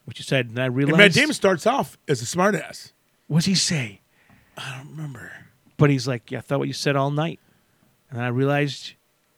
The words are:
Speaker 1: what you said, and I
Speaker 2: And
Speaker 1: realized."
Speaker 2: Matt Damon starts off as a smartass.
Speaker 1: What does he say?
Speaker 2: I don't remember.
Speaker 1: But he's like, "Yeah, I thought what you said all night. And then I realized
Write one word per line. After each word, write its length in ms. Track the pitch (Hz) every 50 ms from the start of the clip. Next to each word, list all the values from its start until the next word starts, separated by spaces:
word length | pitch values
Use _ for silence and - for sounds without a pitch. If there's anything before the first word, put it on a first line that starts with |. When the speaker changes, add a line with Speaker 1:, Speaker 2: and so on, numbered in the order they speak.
| _
Speaker 1:
what 120 | - - -
you 60 | -
said, 220 | - 139 131 120 113
and 100 | 113 123
I 60 | 131
Speaker 2:
And 80 | 127 123
Speaker 1:
realized." 240 | 135 143 143 156 185
Speaker 2:
Matt 140 | 208 196
Damon 220 | 147 233 294 311 -
starts 340 | - - 190 190 143 - 214
off 280 | 262 - 180 - - _ _ -
as 120 | 143 113
a 40 | 123
smartass. 680 | - - 175 185 214 196 156 131 92 - - - - _ _ _ _ _ _ _ -
Speaker 1:
What 100 | 151 170
does 60 | 165
he 100 | 190 185
say? 460 | - - - 175 143 120 104 98 - _ _ _ _ _ _ _ _ _ _ _ -
Speaker 2:
I 200 | - 135 131 131
don't 120 | 139 143
remember. 400 | 139 156 156 143 127 113 - - - - - - _ _ _ _ _
Speaker 1:
But 120 | - 147 143
he's 180 | 139 131 117 135
like, 240 | 123 117 - -
"Yeah, 60 | 127 113
I 20 |
thought 180 | - - 143 139
what 80 | 139
you 80 | 139 131
said 220 | - - 147 139
all 160 | 139 139 143
night. 260 | 147 147 160 170 - - _ _ _ _ _ _ _ _ _ _ _ _ _ _
And 100 | 127 120
then 60 | 123
I 40 | 123
realized 680 | 120 127 135 139 143 143 147 139 127 - - - - _ _ _ _ _ _ _ _